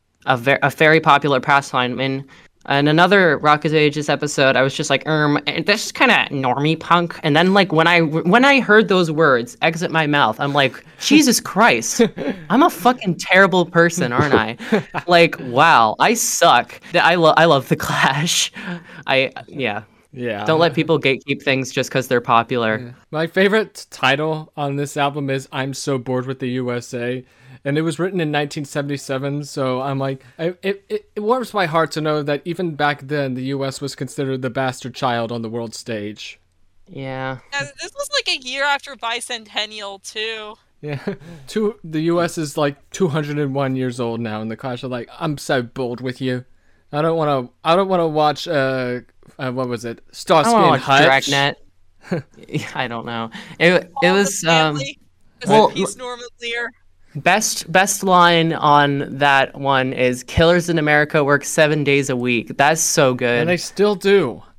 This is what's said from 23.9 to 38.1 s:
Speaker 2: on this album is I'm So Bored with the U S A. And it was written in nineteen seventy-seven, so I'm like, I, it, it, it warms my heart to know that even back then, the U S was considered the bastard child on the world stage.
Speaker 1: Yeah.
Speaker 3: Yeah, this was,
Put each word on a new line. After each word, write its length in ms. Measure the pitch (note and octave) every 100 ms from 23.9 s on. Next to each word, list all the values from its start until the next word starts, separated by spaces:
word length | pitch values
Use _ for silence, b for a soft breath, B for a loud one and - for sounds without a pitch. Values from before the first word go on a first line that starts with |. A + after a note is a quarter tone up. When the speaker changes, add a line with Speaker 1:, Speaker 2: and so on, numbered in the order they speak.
| - C3 C#3 D#3 D#3 D#3 -
Speaker 2:
on 180 | C#3+ C#3
this 220 | C#3+ D3+
album 320 | C#3+ D3 C#3
is 160 | C3+ C3+
I'm 200 | C#3+ C3+
So 240 | C3 - C3+
Bored 300 | A#2+ B2+ B2
with 100 | C3
the 100 | B2+
U 220 | B2+ B2
S 220 | A#2+ A#2+
A. 300 | A#2+ A#2+ B2+ B2 b C3 C3
And 140 | C#3 D3
it 40 |
was 140 | E3 D#3
written 200 | F#3 F#3+
in 100 | D3+
nineteen 340 | D3 D3 - D3
seventy-seven, 800 | D3+ C#3+ C#3 - C3+ C#3 C#3+ C#3+
so 360 | - C3 B2+
I'm 180 | C3+ C3+
like, 260 | C3+ C3+ - -
I, 160 | E3 F3+
it, 200 | F#3+ G3 _
it, 200 | G#3+ - -
it 40 |
warms 320 | G#3 B3+ A#3
my 120 | G#3 F3
heart 240 | E3 D#3
to 100 | D#3+
know 220 | D3+ D3+
that 180 | D3 C#3+
even 320 | F3 E3 F3 D3
back 260 | D3 C#3+
then, 320 | C3+ D3 C#3 B2+
the 80 | C3
U 180 | C#3
S 160 | C3+ C3
was 160 | C#3+ -
considered 460 | C3 - C3+ C3
the 80 | C3
bastard 460 | B2 C3 A#2+ B2+ -
child 360 | C3 A#2 A2+
on 120 | A#2+
the 60 | A2+
world 240 | A#2 A#2 -
stage. 640 | - A2 G#2 G#2 - - _ _ _ _ _
Speaker 1:
Yeah. 500 | C3+ C3+ C3 C3 C3 _
Speaker 3:
Yeah, 140 | C#4+ C#4+ C#4
this 120 | F4
was, 160 | C#5+ C#5+